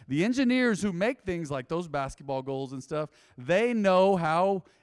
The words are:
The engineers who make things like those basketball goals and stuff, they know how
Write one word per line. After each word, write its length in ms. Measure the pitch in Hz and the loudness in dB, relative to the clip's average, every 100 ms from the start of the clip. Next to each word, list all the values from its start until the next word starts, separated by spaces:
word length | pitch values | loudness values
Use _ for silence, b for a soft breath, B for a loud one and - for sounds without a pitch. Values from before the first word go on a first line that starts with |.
| B | B
The 160 | 143 | -2
engineers 580 | 214 254 247 254 247 180 | 0 2 2 4 2 2
who 100 | 202 | -2
make 280 | 170 220 277 | 0 -2 -2
things 280 | 190 170 143 | -6 -6 -4
like 200 | 139 123 | -6 -4
those 180 | 165 170 | -6 -4
basketball 560 | 143 135 - 139 135 | -6 -6 -10 -8 -8
goals 300 | 131 135 135 | -6 -6 -6
and 100 | 135 | -10
stuff, 280 | - 151 151 b b b | -6 -6 -6 b b b
they 340 | 127 185 240 | 0 2 2
know 440 | 226 196 185 190 185 | 2 4 6 6 4
how 480 | 160 165 196 196 b b | 2 2 2 0 b b